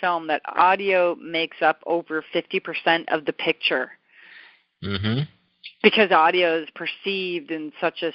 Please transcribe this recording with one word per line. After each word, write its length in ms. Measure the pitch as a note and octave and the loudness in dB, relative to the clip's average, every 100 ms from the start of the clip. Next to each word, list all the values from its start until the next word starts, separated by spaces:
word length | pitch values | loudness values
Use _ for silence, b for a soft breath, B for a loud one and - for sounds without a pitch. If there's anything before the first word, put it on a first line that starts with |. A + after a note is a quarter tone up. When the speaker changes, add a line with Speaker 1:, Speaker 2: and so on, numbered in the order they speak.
Speaker 1:
film 280 | F3+ E3+ D#3+ | -2 -2 -2
that 140 | D3+ - | -4 -2
audio 680 | - F3+ G3 G3 F#3 F3 E3 | 2 4 4 2 2 2 0
makes 400 | D#3+ E3 E3 - | -6 -6 -6 0
up 200 | D#3+ - - | 0 0 -2
over 380 | E3+ E3 D#3 - | -4 -2 -8 -4
fifty 280 | F3 - F#3 | -6 -4 -6
percent 480 | - D#3 E3+ E3 - | -6 -2 0 0 0
of 160 | D#3+ | -4
the 80 | D3 | -4
picture. 580 | - E3 - - C#3 B2 - B B B B B B _ _ | -4 -4 -2 -2 -2 -4 -12 B B B B B B _ _
Speaker 2:
Mm-hmm. 400 | G2 G2 G#2+ B2 D3+ _ _ _ - - | -6 -4 -2 -2 -4 _ _ _ -20 2
Speaker 1:
Because 300 | A3 A3 G3 | 4 4 4
audio 500 | F3 D#3+ F3+ F3 E3 | 4 4 4 2 0
is 60 | D3+ - | -4 -10
perceived 760 | E3+ - G3 G3 F#3 F3 C#3+ | -10 -8 -6 -4 -4 -6 -6
in 220 | D#3+ D3+ - | -8 -8 -4
such 220 | E3+ - | -4 -2
a 80 | E3 | -6